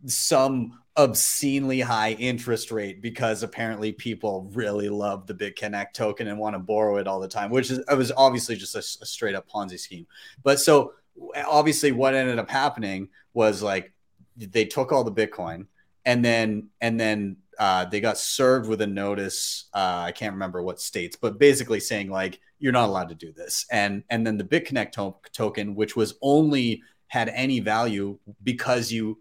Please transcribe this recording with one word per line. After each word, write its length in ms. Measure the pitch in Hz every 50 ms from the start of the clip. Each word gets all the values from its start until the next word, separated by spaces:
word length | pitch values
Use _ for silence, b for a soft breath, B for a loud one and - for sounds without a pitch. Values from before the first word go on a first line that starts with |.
| 135
some 720 | 131 - - - - 160 135 131 135 135 127 113 110 - - _ _ -
obscenely 840 | 151 143 123 104 - - - - - 147 139 135 139 139 131 131 131
high 320 | 120 117 117 110 107 110
interest 580 | 110 107 123 127 123 117 117 123 117 107 - -
rate 320 | 113 107 104 98 95 101
because 400 | 101 117 - - 127 110 110 95
apparently 500 | 113 95 - - 117 113 113 104 107 107
people 580 | 104 - - 120 110 - - 107 98 95 95 98 98
really 340 | 123 113 104 101 104 101 104
love 380 | 104 101 101 101 98 98 95
the 80 | - 101
BitConnect 580 | 92 104 101 - - 104 104 101 101 101 -
token 360 | - - 117 107 101 - 113 104
and 100 | 104 107
wanna 200 | 107 107 107 104
borrow 380 | 92 95 107 107 110 107 101
it 100 | 101 95
all 140 | 95 95 95
the 80 | 95 92
time, 220 | - 107 101 104
which 200 | 120 131 127 123
is, 80 | 131 127
it 160 | 127 - 143
was 140 | 131 127 113 -
obviously 400 | - 135 131 127 117 - - 113
just 180 | 95 101 - -
a, 40 | 107
a 280 | - - - - 107
straight 280 | - - - 117 104 98
up 140 | 95 - _
Ponzi 300 | - 107 101 92 90 87
scheme. 280 | - - 95 85 85 _ B B B B B B
But 160 | - 139 139 -
so 360 | - 170 151 143 123 - - _ _ _ _ - - - - 143 143
obviously 460 | 143 156 151 147 156 151 - 151 143
what 220 | 123 117 131 135 135
ended 240 | 135 131 127 120 113
up 100 | 104 -
happening 600 | - 135 139 147 - 120 107 98 95 95 98 - b b b b -
was, 280 | 117 110 107 101 92
like, 300 | 104 101 98 95 90 - _ _ _ _ _ _ _ _ _
they 280 | 117 110 95 - 113 107
took 260 | 104 - 135 131 127
all 140 | 151 135 120
the 80 | 113
Bitcoin 540 | 98 113 107 104 - - 90 82 82 87 98 - _ _ _ _ _ _ -
and 200 | 127 123 123 120
then, 440 | 120 117 113 113 107 104 107 107 - _ -
and 180 | 117 117 113 113
then, 380 | 113 110 107 104 101 98 92 - _ _ - -
uh, 260 | 107 98 92 92 90
they 140 | 90 101 104
got 180 | 107 113 101 -
served 500 | - - - - 135 127 131 131 110 110
with 120 | 110 104
a 40 | 107
notice. 800 | 104 98 98 101 101 101 101 98 95 - - - - - - - _ -
Uh, 300 | 101 95 92 90 90 85
I 60 | 87
can't 220 | 92 - 113 107 95
remember 280 | 95 95 90 90 90
what 160 | 87 92 87 -
states, 380 | - - - 101 87 85 -
but 220 | - - 110 104 104
basically 420 | 143 143 131 113 123 117 113 101
saying, 300 | - - 117 104 101 95
like, 280 | 95 95 95 95 92 - _ _ _ -
"You're 140 | 143 131
not 180 | 123 123 117 104
allowed 180 | 98 92 90 85
to 60 | 82
do 180 | 80 85 80
this." 320 | 78 - - - - - - -
And, 340 | 120 107 101 101 101 101 - -
and 160 | 120 113 113
then 100 | 113 107
the 80 | 101 98
BitConnect 480 | 90 151 170 165 - 135 120 104 -
to-, 220 | - - 101 98 95 _ - -
token, 420 | - - 113 104 - 110 101 104 101
which 220 | 104 107 107 -
was 220 | 117 107 107 - -
only 600 | - 139 143 151 156 151 147 135 123 117 110 - b b b b b
had 240 | - - 123 113 113
any 300 | 113 123 131 135 131 120
value 580 | 98 107 107 113 120 120 107 98 101 101 101 - _ 107 - -
because 500 | 98 127 123 120 - 127 127 123 113 -
you 260 | 117 113 110 107 107 -